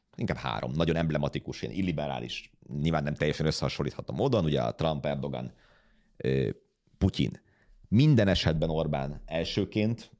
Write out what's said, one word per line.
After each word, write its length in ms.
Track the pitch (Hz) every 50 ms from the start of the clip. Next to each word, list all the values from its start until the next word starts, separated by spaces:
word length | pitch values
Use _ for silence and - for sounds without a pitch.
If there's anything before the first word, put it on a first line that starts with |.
| _ _ _
inkább 200 | - 120 - -
három, 360 | - - 65 55 53 - 62 65
nagyon 220 | 78 85 80 80
emblematikus, 640 | 82 82 80 76 73 71 71 - 67 - 78 - - -
ilyen 120 | 57 55
illiberális, 760 | 90 95 90 80 71 73 71 67 62 58 60 - - - - _ _ - - - 73
nyilván 220 | 73 82 80 76 71
nem 120 | 73 73
teljesen 320 | - 76 76 73 - 76
összehasonlítható 680 | 78 76 - - 67 - - 71 69 - - - - 62
módon, 300 | 73 113 143 120 107 82
ugye 160 | 78 71 65 60
a 120 | 57 -
Trump, 320 | - 80 80 78 71 65
Erdogan, 460 | 76 71 69 65 73 67 62 62 62 - _ _ _ _ _ _ _ _ _ _ _ _
ö, 320 | - - 62 67 67 65 50 - - _ _ _ _ _ _ _ _
Putyin. 420 | 95 92 - - 71 52 - - _ _ _ _ _ _ - - - -
Minden 400 | 92 113 143 156 147 110 104 98
esetben 420 | 92 87 - 85 80 78 82 82
Orbán 520 | 78 80 78 78 73 69 67 69 73 - -
elsőként, 840 | - 80 82 85 - - 107 98 - - 107 104 110 117 113 - - - _